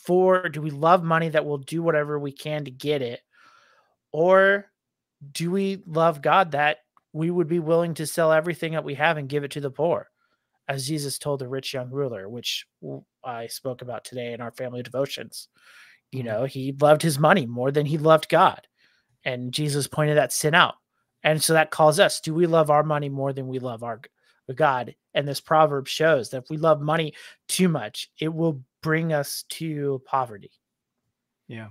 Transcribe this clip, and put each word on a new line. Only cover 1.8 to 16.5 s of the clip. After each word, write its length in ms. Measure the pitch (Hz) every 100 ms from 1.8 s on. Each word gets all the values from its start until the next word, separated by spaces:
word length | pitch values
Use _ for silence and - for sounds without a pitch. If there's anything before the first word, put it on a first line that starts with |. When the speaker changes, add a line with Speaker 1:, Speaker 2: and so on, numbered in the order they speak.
Speaker 1:
whatever 360 | 165 151 147 147
we 140 | 143
can 320 | 139 151 151 139
to 60 |
get 300 | 127 143 143
it? 200 | 120 120 _ _ _ _ _ _ _ _ _
Or 600 | 151 175 190 196 202 - _ _ _ _ _ 143
do 180 | 143 165
we 320 | 196 196 190 170
love 360 | 160 170 147
God 300 | 151 180 180
that 260 | 143 147 - _ _ _
we 180 | 151 165
would 180 | 180 156
be 120 | 175
willing 340 | 156 170 170 156
to 120 | 147
sell 240 | - 160
everything 400 | 160 170 156 160
that 120 | 160 147
we 100 | 135
have 220 | 156 151
and 100 | 135
give 160 | 143
it 80 | 143
to 100 | 151
the 100 | 139
poor, 360 | 131 165 131 - _ _ _ _ _ -
as 180 | 139 131
Jesus 320 | 156 143 -
told 220 | 147 139
the 80 | 123
rich 240 | 135 -
young 160 | 135 123
ruler, 400 | 139 135 107 95
which 360 | 120 - - - _
w-, 220 | 151 135 _ _
I 240 | 127 117 117
spoke 340 | - 131 123
about 240 | 123 113 -
today 260 | 127 120
in 80 | 117
our 100 | 117
family 300 | - 127 123
devotions? 680 | 120 127 139 - 113 - - _ _ - - _ _
You 80 | 131
Speaker 2:
Mm-hmm. 80 | 117
Speaker 1:
know, 180 | 107
he 280 | 135